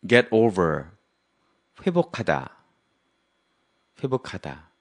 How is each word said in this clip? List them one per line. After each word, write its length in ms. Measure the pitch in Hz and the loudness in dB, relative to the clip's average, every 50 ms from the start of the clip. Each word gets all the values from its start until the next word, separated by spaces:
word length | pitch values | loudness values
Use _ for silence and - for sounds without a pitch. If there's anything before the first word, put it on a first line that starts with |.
| - 98 | 0 4
Get 180 | 120 120 123 - - | 4 4 4 4 2
over, 540 | 110 113 117 98 95 90 82 76 76 71 80 - _ _ _ _ _ _ _ _ _ _ _ _ _ _ _ _ - - | 2 2 2 2 2 0 0 0 -2 -6 -10 -20 _ _ _ _ _ _ _ _ _ _ _ _ _ _ _ _ -6 -6
회복하다, 680 | 196 170 175 170 - - - 110 - 80 69 65 67 - _ _ _ _ _ _ _ _ _ _ _ _ _ _ _ _ _ _ _ _ _ _ _ _ _ _ _ _ - - | -2 0 0 -2 -2 -6 -8 -2 -2 -2 -2 -4 -10 -18 _ _ _ _ _ _ _ _ _ _ _ _ _ _ _ _ _ _ _ _ _ _ _ _ _ _ _ _ -10 -6
회복하다. 680 | 135 127 127 - - - 92 - 76 69 76 80 _ _ _ | -4 -4 -4 -6 -8 -14 -12 -12 -12 -14 -14 -20 _ _ _